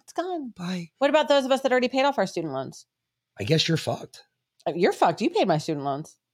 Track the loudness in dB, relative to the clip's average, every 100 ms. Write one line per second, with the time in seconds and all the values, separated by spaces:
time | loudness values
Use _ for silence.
0 | -10 -8 -6 -6 -8 -10 -8 -8 -10 _
1 | 2 2 4 2 4 0 2 2 2 2
2 | 0 2 -2 -2 -4 -6 -8 -12 _ _
3 | _ _ _ -8 0 2 2 0 -2 -8
4 | -10 -20 _ _ _ _ -6 0 0 4
5 | 2 2 -2 0 2 0 0 -4 -4 -6
6 | -8 _ _